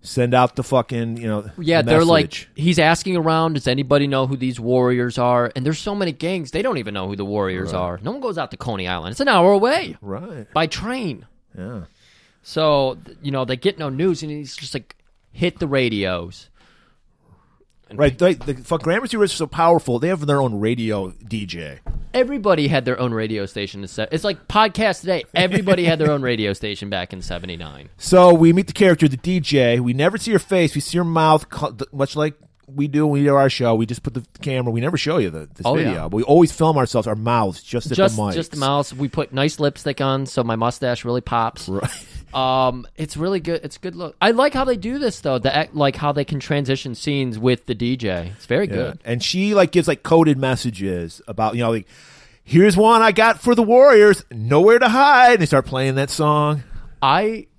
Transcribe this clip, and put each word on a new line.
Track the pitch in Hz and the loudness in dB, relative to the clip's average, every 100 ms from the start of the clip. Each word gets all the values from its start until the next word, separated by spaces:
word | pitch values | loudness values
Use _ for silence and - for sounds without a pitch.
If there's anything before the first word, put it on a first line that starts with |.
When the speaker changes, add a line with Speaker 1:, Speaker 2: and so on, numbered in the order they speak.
Speaker 1:
Send | - - 123 | -8 -4 2
out | 123 127 - | 2 2 -2
the | |
fucking, | 123 131 113 120 117 117 | 0 0 0 -6 -6 -6
you | 113 | -6
know, | 107 104 - | -6 -6 -8
Speaker 2:
Yeah, | 160 165 | 0 0
Speaker 1:
the | 127 | 4
Speaker 2:
they're | 156 | 4
like, | 165 165 139 | 6 4 2
Speaker 1:
message. | - - - | -8 -16 -4
Speaker 2:
he's | 160 175 | 0 2
asking | 156 170 190 180 | 2 2 -2 -2
around, | 160 160 160 | 0 0 0
"Does | 151 127 | -2 -2
anybody | 131 131 143 143 | -4 0 0 0
know | 135 131 | -2 -2
who | 135 | -4
these | 127 120 | -6 -6
warriors | 117 127 123 123 123 120 | -2 2 2 0 -2 -2
are?" | 123 123 120 | 0 0 0
And | 131 | -4
there's | 131 160 | -4 -4
so | - | -6
many | 202 180 | -4 -4
gangs, | 139 160 190 135 | -4 -6 -6 -6
they | 160 | -6
don't | 247 180 | -4 -4
even | 107 | -6
know | 101 95 | -8 -8
who | 101 | -6
the | |
warriors | 98 104 95 92 92 | -6 -4 -4 -4 -6
Speaker 1:
Right. | 90 | -4
Speaker 2:
are. | 90 90 | -6 -6
No | 113 | -10
one | 262 | -8
goes | 262 165 | -8 -6
out | 135 | -8
to | - | -10
Coney | 123 101 90 | -8 -6 -4
Island. | 90 82 | -6 -8
It's | 127 | -4
an | 277 | 2
hour | 208 180 | 4 6
away. | 202 226 320 277 123 | 4 2 0 -4 -14
Speaker 1:
Right. | 98 98 180 147 104 | -12 -12 -12 -16 -6
Speaker 2:
By | 151 160 | -4 -4
train. | - 208 262 202 113 110 _ _ - | -6 -8 -8 -8 -10 -16 _ _ -16
Speaker 1:
Yeah. | 92 226 80 _ _ _ _ _ | -14 -14 -16 _ _ _ _ _
Speaker 2:
So, | - - 156 143 135 - | -10 -2 0 2 0 -6
th-, | - - | -16 -14
you | 143 | -6
know, | 135 | -4
they | 127 127 | -4 -2
get | 190 190 | -2 -2
no | 151 | -8
news, | 135 185 160 | -2 -2 -2
and | 156 | -6
he's | 147 139 - | -12 -14 -16
just | 139 | -12
like, | 135 - - _ _ _ | -12 -12 -20 _ _ _
"Hit | - 175 - | -4 -4 -4
the | 160 | -2
radios." | 135 123 107 98 90 87 - - _ _ _ _ _ _ _ _ _ _ _ _ _ _ | 0 0 -2 -4 -4 -8 -16 -20 _ _ _ _ _ _ _ _ _ _ _ _ _ _
And | 107 | 0
Speaker 1:
Right, | 147 127 | 0 4
they, | 180 | 2
the | 160 - | 2 -6
fuck, | 131 - 165 | -8 -6 -4
Gramercy | 147 190 262 226 | -2 -4 -4 0
Riffs | 202 | 0
are | |
so | - 156 | 0 -6
powerful, | - 170 170 - 120 | 0 4 4 2 -2
they | 160 | -2
have | 185 147 | -2 0
their | 139 | 0
own | 131 104 | 0 0
radio | 110 120 113 104 92 85 110 | -2 -2 -2 -4 -6 -12 -10
D | 110 98 | -8 -8
J. | 85 78 67 - - - | -12 -12 -14 -8 -8 -4
Speaker 2:
Everybody | 247 254 285 202 185 143 | -2 -2 -2 0 0 2
had | 139 | 0
their | 123 127 | -2 -4
own | 123 | -4
radio | 113 110 107 98 | -4 -4 -6 -6
station. | 107 98 101 | -8 -10 -10
To | 98 | -14
set. | - 107 | -8 -6
It's | 160 | -4
like | 208 180 _ | -4 -8 _
podcast | 208 220 - 214 175 | 0 0 0 -4 -4
today. | 175 175 - | -4 -6 -4
Everybody | - 180 190 185 180 | -2 0 0 0 2
had | 170 160 | 2 0
their | 151 | 0
own | 147 | 0
radio | 127 117 104 | -2 -2 -2
station | 98 107 101 101 | -4 -8 -10 -8
back | 98 90 | -8 -8
in | 92 | -12
seventy-nine. | - 87 90 85 80 71 71 - | -10 -10 -10 -12 -14 -16 -20 -14
Speaker 1:
So | - 180 180 | 4 8 8
we | 170 165 | 8 8
meet | 170 196 | 6 0
the | |
character, | - 190 165 156 | 2 4 6 2
the | 131 | 0
D | 170 180 | -4 -4
J. | 147 143 120 120 | 0 2 4 2
We | 123 | 0
never | 127 160 214 | 0 0 -2
see | 233 | -2
her | 202 | -2
face. | - 190 165 | 0 0 0
We | 147 | -2
see | - 170 | -4 -4
her | |
mouth, | 170 165 156 156 - | 0 2 4 2 0
co-, | - 151 | -8 -8
th-, | 110 135 | -8 -12
much | 143 135 151 | -6 -4 -2
like | 156 147 _ _ _ | -4 -6 _ _ _
we | 135 147 | -6 -2
do | 143 151 | 0 0
when | 143 | 2
we | 143 | 4
do | |
our | 139 139 | 4 2
show, | - 120 | 2 0
we | 113 113 | 0 -2
just | 120 | -6
put | - | -8
the | 123 - - | -10 -12 -12
camera, | 143 131 123 | -6 -4 -2
we | 117 | -4
never | 131 175 | -2 -2
show | 147 165 | 0 0
you | 95 | -2
the, | 80 76 | -6 -16
this | - | -6
Speaker 2:
Oh, | 90 151 | -2 0
yeah. | |
Speaker 1:
video, | 131 87 80 | 0 -4 -4
but | 101 | -4
we | |
always | 120 156 165 | 4 6 6
film | - 160 151 | 4 2 2
ourselves, | 123 120 107 | 0 0 -2
our | |
mouths, | 107 110 120 101 85 | -4 0 0 0 -4
just | - 120 - | -8 -8 -4
at | 123 | 2
Speaker 2:
Just, | 190 - | 2 2
Speaker 1:
the | |
mics. | 104 | -2
Speaker 2:
just | 160 160 | -4 -6
the | 151 | -4
mouths. | 135 143 143 | -2 0 -2
We | 127 139 | -6 -6
put | - 147 | -4 -6
nice | 131 147 - | -2 -2 0
lipstick | 143 - 151 139 | -4 -2 -8 -4
on | 135 135 135 | -2 -2 -4
so | - | -4
my | 117 113 | -2 0
mustache | 117 - 131 120 | -2 -2 -4 -4
really | 120 123 | -4 -4
pops. | - 120 113 - - | -2 -2 -2 -6 -8
Speaker 1:
Right. | 98 - - - - - | -6 -6 -8 -16 -18 -10
Speaker 2:
Um, | 135 131 131 127 127 123 - | -4 -2 0 0 -2 -14 -12
it's | 156 147 | -10 -6
really | 170 196 | -4 -4
good. | 160 165 | -4 -6
It's | 147 - | -8 -14
a | |
good | 185 | -14
look. | 170 165 - | -12 -16 0
I | 208 | 0
like | 233 277 | 2 0
how | 277 | 0
they | 262 233 | -2 -4
do | 202 277 | -4 -4
this, | 262 - | -6 -4
though, | 151 127 | -4 -2
the | 135 | 0
act, | 143 156 | -2 -4
like, | 151 143 - | -2 -2 0
how | 147 | -4
they | 143 | -4
can | 139 143 | -4 -6
transition | - 143 131 135 139 | -4 -4 -2 -4 -6
scenes | 117 - 139 127 110 | -10 -4 -4 -4 -2
with | 123 123 - | 0 0 -4
the | |
D | 113 120 127 | -4 -4 -2
J. | 110 90 85 101 | -4 -4 -8 -14
It's | - | -4
very | 123 101 | -2 -2
Speaker 1:
Yeah. | |
Speaker 2:
good. | 98 76 - | -4 -6 -10
Speaker 1:
And | - 120 | -8 -6
she, | - 180 202 | -4 -2 0
like, | 202 180 | 2 4
gives, | 175 165 | 2 0
like, | 147 | -4
coded | - 165 156 135 | 2 4 4 2
messages | 131 127 123 95 95 90 82 - - | 0 -2 -4 -6 -6 -6 -8 -14 -14
about, | 104 110 | -4 -2
you | 117 | -2
know, | 117 | -2
like, | 113 92 - - - _ _ | -2 -6 -20 -20 -20 _ _
"Here's | - 156 208 180 | 2 6 6 6
one | 220 233 | 6 6
I | 220 | 4
got | 202 226 - | 4 2 2
for | 240 | 2
the | 240 | 2
Warriors, | 214 247 277 226 208 196 - | 6 8 10 10 8 6 -2
Nowhere | 117 110 143 196 240 | -8 2 6 6 6
to | 247 | 6
Hide." | 247 285 262 247 | 4 6 8 8
And | 233 | 6
they | 156 | 4
start | 139 - | 2 0
playing | 131 135 | -4 -2
that | 135 139 | -2 -4
song. | - 151 151 147 151 - - - - | 0 2 2 0 -2 -6 -14 -14 -4
Speaker 2:
I, | 135 156 214 220 - | 0 2 0 -6 -12